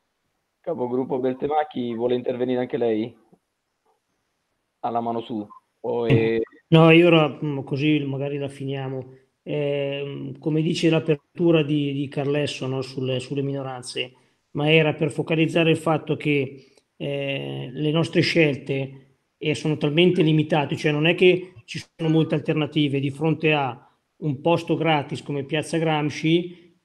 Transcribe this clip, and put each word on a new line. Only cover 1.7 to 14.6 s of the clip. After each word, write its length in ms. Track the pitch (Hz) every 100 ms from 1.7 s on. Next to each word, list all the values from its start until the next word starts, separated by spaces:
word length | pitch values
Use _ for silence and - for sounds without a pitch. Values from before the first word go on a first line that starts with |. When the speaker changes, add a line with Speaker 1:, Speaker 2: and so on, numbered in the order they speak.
| 127 120
Speaker 1:
vuole 220 | 113 123 123
intervenire 440 | 120 123 127 123
anche 180 | 127 135
lei? 380 | 117 107 120 - _ _ _ _ _ _ _ _ _ _ _ _ _ _ _ _
Ha 100 | 123
la 100 | 117
mano 220 | 117 117
su. 260 | 113 110 104 - _ _
O 260 | 120 120 117
è 320 | 113 113 113 113 _ -
Speaker 2:
No, 200 | 160 165
io 160 | 165 175
ora, 220 | 165 151 117
mm, 180 | 151 139
così 380 | - 135 151 151
magari 380 | 139 135 143 143
la 120 | 139
finiamo. 640 | 139 135 139 131 131 127 131 _ _
Ehm, 960 | - 147 143 143 139 139 143 139 135 131
come 220 | 160 156
dice 280 | 160 165 165
l'apertura 760 | 160 160 147 _ - 170 165
di, 300 | 143 151 143
di 140 | 139 139
Carlesso, 580 | 151 139 147 143 - 131
no, 140 | 131
sulle, 380 | 127 135 131 127
sulle 240 | - 143
minoranze, 720 | 139 139 131 127 120 131 127 _ _ _ _
ma 200 | 151